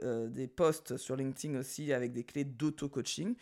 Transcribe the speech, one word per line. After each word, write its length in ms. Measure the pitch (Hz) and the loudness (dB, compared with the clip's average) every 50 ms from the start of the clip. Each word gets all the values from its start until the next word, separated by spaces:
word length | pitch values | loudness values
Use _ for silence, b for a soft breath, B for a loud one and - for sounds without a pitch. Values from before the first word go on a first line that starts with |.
euh, 280 | - 127 120 113 113 113 | 0 0 0 0 0 -2
des 180 | 127 127 131 123 | -2 -4 -4 -4
posts 500 | - - 175 160 156 156 - - 123 - | 2 6 6 6 6 4 0 -4 -6 -4
sur 180 | - - 131 | -2 -2 -2
LinkedIn 440 | 135 135 135 135 - - 151 147 131 | 0 0 0 -2 -2 -2 -2 -2 -2
aussi 340 | 127 - - - 151 143 139 | -2 -4 -6 -4 0 2 2
avec 180 | 123 123 120 | 2 2 0
des 120 | 123 120 113 | -2 -4 -6
clés 200 | - - 147 143 | -4 -2 -2 -2
d'auto-coaching 920 | 143 131 113 151 151 156 - 147 139 - 135 123 - - - 165 208 240 B | -2 -2 0 0 0 0 0 -4 -4 -2 -2 -2 -2 -2 -2 -2 -2 -2 B